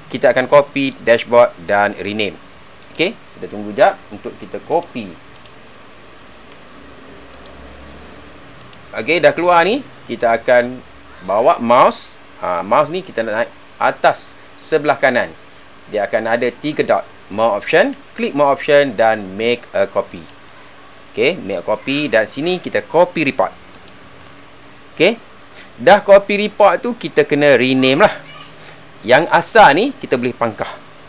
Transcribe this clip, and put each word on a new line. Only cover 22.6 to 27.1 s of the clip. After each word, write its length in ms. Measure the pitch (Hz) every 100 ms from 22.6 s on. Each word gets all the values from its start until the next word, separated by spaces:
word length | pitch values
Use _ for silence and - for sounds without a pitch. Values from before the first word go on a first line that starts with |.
kita 220 | 131 104
copy 420 | - 156 180 175 139
report. 240 | - 107 - - - - - - - - - - - - - -
Okey. 240 | - 175 233 - - - - -
Dah 240 | - 131 196
copy 340 | 202 196 196 202
report 400 | 208 - 202 175
tu, 160 | 233
kita 320 | 233 165